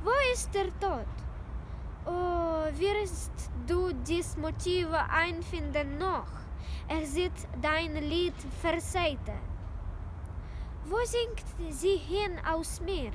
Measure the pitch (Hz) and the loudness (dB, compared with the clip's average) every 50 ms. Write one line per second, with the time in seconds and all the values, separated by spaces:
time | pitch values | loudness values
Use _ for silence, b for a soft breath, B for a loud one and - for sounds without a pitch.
0 | - 370 480 554 571 508 494 466 - - - 403 392 381 359 - 403 392 330 247 | 4 4 4 6 6 6 4 2 0 0 2 2 2 2 0 0 0 0 0 0
1 | 208 - - - - - - - - - - - B B B B B B - - | -2 -4 -6 -6 -6 -6 -6 -6 -8 -6 -6 -6 B B B B B B -8 -6
2 | - - 349 359 359 359 349 339 339 330 330 320 311 311 285 285 339 392 403 415 | -4 -2 0 2 2 4 4 4 4 4 2 2 2 0 0 2 2 4 4 4
3 | 415 370 - - - - - - - - - - 247 - 349 359 359 370 359 254 | 2 0 -2 -4 -4 -4 -4 -6 -6 -4 -4 -4 0 2 2 4 4 2 2 0
4 | 240 - 330 349 339 - - - 302 320 320 - - 359 359 370 349 320 320 320 | 0 0 2 2 2 0 -2 -2 -2 -2 -2 0 0 2 4 4 4 2 2 2
5 | - - - 311 330 349 349 330 349 - - 339 302 294 277 302 294 277 277 285 | 2 4 4 4 4 4 2 -2 -4 -4 -4 -2 -2 0 0 0 0 0 -2 0
6 | 349 381 359 285 180 - - - - - B B B B B B B B 302 320 | 0 2 0 0 -2 -4 -8 -8 -8 -8 B B B B B B B B -2 0
7 | 311 294 277 311 359 359 - - - - - 247 240 302 311 311 339 330 302 302 | 0 0 0 2 2 2 0 -4 -6 -6 -6 -2 0 2 2 2 2 0 -2 -2
8 | 294 294 302 339 359 359 349 - - - - - - 339 320 339 330 - - 370 | 0 0 2 2 2 2 0 -2 -8 -6 -6 0 2 2 2 2 0 0 0 2
9 | 349 320 294 233 - - 208 196 - - - - - - - - - - - - | 2 2 2 0 -4 -4 -4 -4 -4 -4 -6 -6 -6 -6 -6 -6 -6 -6 -6 -6
10 | - - - - - - - B B B B B B B B B - 294 339 440 | -6 -6 -8 -8 -8 -6 -6 B B B B B B B B B -4 0 2 2
11 | 480 453 466 480 466 466 466 - - - - - 349 330 302 269 - 370 392 359 | 2 4 2 2 2 2 -2 -4 -6 -6 -4 -4 -4 -4 -4 0 4 4 4 4
12 | - - 339 403 415 403 349 311 - 294 320 320 320 320 - - 330 339 392 349 | 2 0 0 2 2 0 -2 -2 -2 0 0 0 0 -2 -4 -4 -2 0 0 0
13 | 262 214 196 | 0 -2 -4